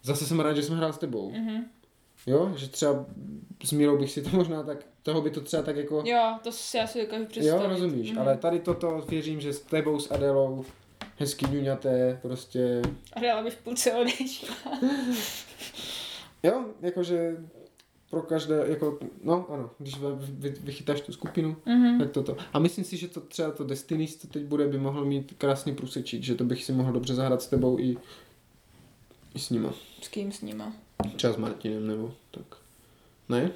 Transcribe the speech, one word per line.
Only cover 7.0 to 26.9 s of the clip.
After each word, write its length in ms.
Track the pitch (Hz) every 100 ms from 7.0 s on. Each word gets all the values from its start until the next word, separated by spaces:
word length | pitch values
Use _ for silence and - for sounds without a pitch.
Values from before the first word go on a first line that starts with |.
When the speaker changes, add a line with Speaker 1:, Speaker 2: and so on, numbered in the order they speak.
Speaker 2:
dokážu 260 | 214 220 220
představit. 360 | - 151 175
Speaker 1:
Jo, 40 | 196
rozumíš, 400 | 185 180 131 110
Speaker 2:
Mhm. 80 | 113
Speaker 1:
ale 160 | 135 135
tady 220 | 165 170
toto 440 | 175 170 170 160 151
věřím, 320 | 160 151 151
že 120 | 143
s 80 | 143
tebou, 400 | - 156 151 147
s 100 | -
Adelou, 540 | 143 139 139 135 131 131 - - _ - -
hezky 280 | 143 - 135
ňuňaté, 720 | 143 135 135 135 127 127 127
prostě. 600 | 123 123 - 127 123 120 120 139 -
Speaker 2:
Adela 300 | - 240 220
by 80 | 226
v 60 | 226
půlce 360 | - 247 247
odešla. 600 | 233 240 - 262 - - -
Speaker 1:
<laughs> 140 | - 277 262 285 247 233 208 - - - - - - - - - - -
Jo, 220 | 165 247 226 -
jakože 560 | 175 175 175 175 170 165 160 - - _ - _ _
pro 120 | 165
každé, 420 | 165 160 - 156 156
jako, 300 | 151 151 143 - -
no, 240 | - 175 180
ano, 200 | 147 117 -
když 200 | 139 135
vy-, 80 | 143 135
vy-, 340 | 139 139 139 135
vychytáš 400 | 143 135 143 147
tu 120 | -
skupinu, 440 | - - - 156 156 -
Speaker 2:
Mhm. 320 | 240 240 240
Speaker 1:
tak 120 | 139
toto. 260 | 139 135 131 -
A 60 | 147
myslím 260 | 170 190
si, 120 | 175 180
že 120 | 175
to 120 | 170
třeba 300 | 143 - 156
to 140 | 151
Destiny, 440 | 143 135 - 156 156
co 180 | - -
teď 160 | 151
bude, 220 | 147 147 143
by 100 | 135
mohlo 260 | 139 143
mít 300 | 139 139 139 -
krásný 360 | 196 135 -
průsečík, 480 | 131 131 - 120 113
že 120 | 127
to 100 | 117
bych 200 | 120 120
si 80 | -
mohl 200 | 131 127